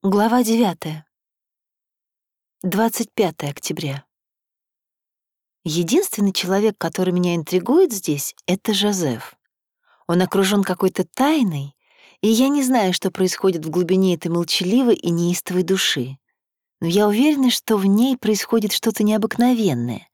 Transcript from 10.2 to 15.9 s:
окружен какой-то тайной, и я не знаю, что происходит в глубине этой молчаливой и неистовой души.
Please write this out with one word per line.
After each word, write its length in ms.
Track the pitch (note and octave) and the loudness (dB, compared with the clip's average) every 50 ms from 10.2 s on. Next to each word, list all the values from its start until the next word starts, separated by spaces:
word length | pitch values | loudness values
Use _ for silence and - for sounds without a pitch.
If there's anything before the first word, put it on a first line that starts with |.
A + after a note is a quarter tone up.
| F#3 | 2
окружен 400 | F#3 - G#3 G3 F#3+ G#3 G3+ G3 | 2 2 0 0 2 2 0 0
какой-то 420 | - F#3 - F#3+ F#3+ - - F#3 - _ | 0 -2 0 0 -2 0 -2 -6 -6 _
тайной, 600 | - B3+ C#4+ D#4 D#4 B3+ G3 D#3+ C#3+ C#3 C#3 _ _ _ _ _ _ _ _ _ _ | 0 0 2 2 2 0 0 -2 -4 -8 -10 _ _ _ _ _ _ _ _ _ _
и 80 | - G#3+ | 0 2
я 220 | A3+ A3 B3+ C4+ | 4 4 4 2
не 120 | C#4+ D4 C4+ | 2 0 0
знаю, 300 | B3+ C4 B3 G#3 F#3 F3+ | 2 2 2 2 0 -2
что 180 | - - F#3+ | -2 -4 -6
происходит 560 | - - F#3+ F#3 - - - F#3+ F3+ E3 D#3 | -2 0 -2 -2 -2 0 0 0 0 0 -6
в 40 | D#3 | -4
глубине 440 | D3+ F3 F3+ E3 F#3 F#3 F#3+ F#3+ F3 | -2 -2 0 2 2 2 2 2 0
этой 140 | D#3+ - E3+ | 0 -2 -4
молчаливой 680 | E3 E3+ E3+ E3+ - - F#3 F3+ G3+ B3 C4+ A#3+ A3 | -2 -2 -2 -2 -4 -4 -2 0 2 2 4 4 2
и 160 | - - F3 | 2 0 -2
неистовой 540 | E3+ E3+ E3+ F3 F3+ - - - F3+ F#3 F#3 | -2 0 0 0 -2 -2 -4 -4 -2 -2 0
души. 540 | E3 F#3+ F#3 - - | 0 0 0 0 -2